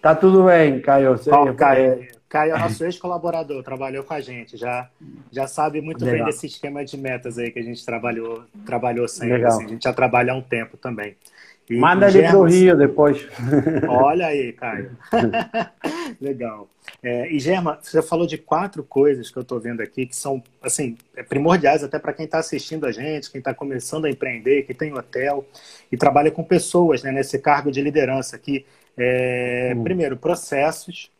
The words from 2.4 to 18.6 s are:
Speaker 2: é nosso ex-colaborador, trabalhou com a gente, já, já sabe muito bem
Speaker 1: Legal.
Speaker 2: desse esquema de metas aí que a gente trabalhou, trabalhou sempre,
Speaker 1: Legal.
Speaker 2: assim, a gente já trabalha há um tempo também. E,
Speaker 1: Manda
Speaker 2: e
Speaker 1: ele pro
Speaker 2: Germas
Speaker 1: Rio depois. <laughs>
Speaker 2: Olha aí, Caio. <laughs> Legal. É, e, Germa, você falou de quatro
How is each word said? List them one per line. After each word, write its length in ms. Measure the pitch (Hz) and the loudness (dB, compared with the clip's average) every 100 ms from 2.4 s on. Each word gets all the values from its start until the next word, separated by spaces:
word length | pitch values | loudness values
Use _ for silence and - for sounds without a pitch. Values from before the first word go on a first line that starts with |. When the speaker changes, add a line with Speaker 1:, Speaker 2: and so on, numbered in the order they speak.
| 156 | 0
Speaker 2:
é 40 | 160 | 0
nosso 260 | 165 107 | -2 -4
ex-colaborador, 760 | 165 175 180 175 170 165 151 139 | -6 -6 -8 -6 -4 -6 -8 -10
trabalhou 400 | 131 131 135 135 | -10 -10 -8 -10
com 120 | 139 | -10
a 60 | 156 | -10
gente, 360 | 127 123 117 113 | -10 -16 -16 -10
já, 320 | 120 123 123 _ 143 - - | -8 -8 -10 _ -20 -20 -14
já 160 | 127 135 | -8 -8
sabe 340 | - 156 151 | -4 -4 -4
muito 220 | 151 139 | -8 -6
bem 120 | 123 | -2
Speaker 1:
Legal. 120 | 120 113 | -2 -2
Speaker 2:
desse 200 | - 147 | -6 -10
esquema 360 | - 143 143 | -12 -12 -10
de 120 | 135 139 | -12 -10
metas 420 | 135 123 123 117 | -8 -8 -10 -8
aí 120 | 120 | -8
que 80 | 120 | -8
a 40 | |
gente 220 | 117 117 | -12 -12
trabalhou, 580 | - 117 120 113 113 113 117 - | -10 -8 -6 -6 -8 -12 -14 -20
trabalhou 420 | - 120 123 120 120 | -8 -6 -4 -4 -4
sempre, 280 | - 120 | -4 -2
Speaker 1:
Legal. 180 | 123 117 | 2 2
Speaker 2:
assim, 120 | 110 107 | 2 -2
a 20 | |
gente 160 | 113 | -6
já 80 | 127 | -4
trabalha 400 | 120 127 123 123 | 0 2 2 0
há 40 | 131 | -2
um 40 | |
tempo 360 | 127 117 113 - | -6 -6 -6 -12
também. 380 | 127 113 104 - _ _ - _ _ | -12 -10 -12 -14 _ _ -20 _ _
E, 60 | 175 | 2
Speaker 1:
Manda 300 | 160 185 202 | 4 6 6
Speaker 2:
e 40 | |
Speaker 1:
ele 180 | 190 165 | 8 8
pro 200 | 196 170 | 8 8
Speaker 2:
Germas 60 | |
Speaker 1:
Rio 220 | 180 185 160 | 8 8 8
depois. 520 | 143 147 147 135 - - 120 143 | 4 4 2 2 -6 -10 0 2
<laughs> 300 | 143 156 - | 2 -2 0
Speaker 2:
Olha 380 | 123 135 165 165 | 4 4 2 -2
aí, 260 | 147 123 | -2 -4
Caio. 440 | 117 123 107 98 123 - | -8 -10 -10 -12 -16 -4
<laughs> 1040 | 226 117 233 - 226 175 _ 269 320 320 220 | 0 0 -2 -6 -8 -8 _ -10 -10 -12 -10
Legal. 480 | 139 131 117 107 98 _ - - | -10 -8 -10 -12 -20 _ -20 -12
É, 300 | 123 120 147 | -6 -6 -4
e, 60 | 156 | -4
Germa, 400 | 131 185 170 151 | -2 -2 -2 -6
você 220 | - 160 | -2 -2
falou 240 | - 165 170 | 0 -2 -2
de 100 | 156 | -6
quatro 460 | _ 160 | _ -4